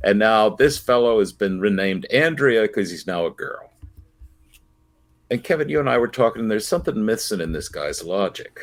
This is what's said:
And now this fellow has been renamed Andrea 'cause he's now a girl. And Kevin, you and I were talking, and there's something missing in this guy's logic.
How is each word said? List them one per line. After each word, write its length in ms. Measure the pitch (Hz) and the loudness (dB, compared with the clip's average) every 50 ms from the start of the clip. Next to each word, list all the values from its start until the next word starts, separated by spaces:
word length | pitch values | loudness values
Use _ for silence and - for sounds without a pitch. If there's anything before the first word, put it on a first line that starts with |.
| - | 0
And 140 | 101 101 | 2 2
now 320 | 104 110 113 113 110 107 107 | 4 4 4 6 6 4 4
this 300 | 95 - 135 147 147 - | 4 4 2 2 2 0
fellow 400 | - - 123 120 120 120 113 110 | 0 0 2 4 4 4 4 4
has 120 | 101 90 | 2 0
been 280 | - - 101 98 95 90 | 0 -2 -2 -2 0 0
renamed 460 | 95 104 101 95 98 98 95 92 - | 0 0 2 2 0 -2 -2 -4 -2
Andrea 600 | - 117 131 156 165 160 131 139 131 117 113 107 | 0 2 2 2 2 2 2 2 4 4 4 2
'cause 220 | 104 - 110 98 85 | 2 0 -2 -4 -4
he's 160 | 87 80 - | -6 -10 -8
now 220 | 90 90 85 85 | -6 -4 -2 -2
a 40 | 82 | -4
girl. 380 | - - - - - - - - _ _ - - - - - _ _ _ - - _ _ _ _ _ _ _ _ _ _ _ _ _ _ _ _ _ _ _ - | -4 -8 -12 -12 -12 -14 -16 -20 _ _ -20 -20 -20 -20 -20 _ _ _ -20 -20 _ _ _ _ _ _ _ _ _ _ _ _ _ _ _ _ _ _ _ -6
And 140 | 120 120 - | -6 -4 -2
Kevin, 260 | - 175 151 151 147 | -2 -2 0 0 0
you 100 | 147 151 | 0 0
and 100 | 143 131 | 0 2
I 100 | 123 120 | 2 2
were 80 | 120 | 0
talking, 340 | 117 - - 120 113 110 113 | 0 2 2 2 2 2 -2
and 100 | 113 110 | -2 -2
there's 160 | 107 107 107 | -2 -2 -2
something 380 | - 180 175 - - 95 107 107 | -2 -2 -2 -2 -2 -4 -2 -2
missing 340 | 107 113 110 - - 107 90 | -2 -2 -2 -4 -4 -6 -6
in 120 | 82 82 | -4 -6
this 180 | 78 76 - - | -6 -8 -8 -10
guy's 340 | - 78 73 76 76 - 82 | -10 -8 -8 -8 -8 -8 -8
logic. 560 | 85 92 101 98 87 - - - - - - | -4 -2 -2 -2 -2 -4 -8 -16 -18 -18 -18